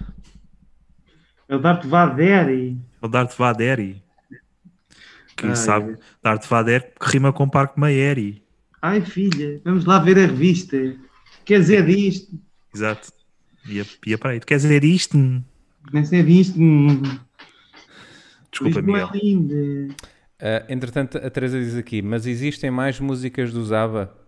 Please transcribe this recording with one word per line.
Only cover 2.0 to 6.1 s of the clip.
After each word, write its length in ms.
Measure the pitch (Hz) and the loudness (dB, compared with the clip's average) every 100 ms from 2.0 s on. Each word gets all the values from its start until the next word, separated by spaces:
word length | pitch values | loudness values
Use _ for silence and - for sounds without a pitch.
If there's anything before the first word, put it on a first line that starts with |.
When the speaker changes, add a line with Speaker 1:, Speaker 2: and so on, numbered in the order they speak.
| 170 127 170 196 151 131 127 127 - _ | 2 2 2 4 2 0 -4 -8 -12 _
Speaker 2:
É 40 | 113 | -4
o 20 | |
Darth 260 | 120 120 - | -2 -2 0
Vader. 600 | 123 113 117 131 101 98 _ _ _ - _ _ _ _ _ _ - - _ - | 0 0 0 -2 -4 -10 _ _ _ -20 _ _ _ _ _ _ -20 -20 _ -8
Que 120 | 110 | -4
Speaker 1:
Ai, 80 | 120 | -2
Speaker 2:
sabe, 340 | 110 107 107 | 0 0 -2
Speaker 1:
ai. 60 | 113 _ | -10 _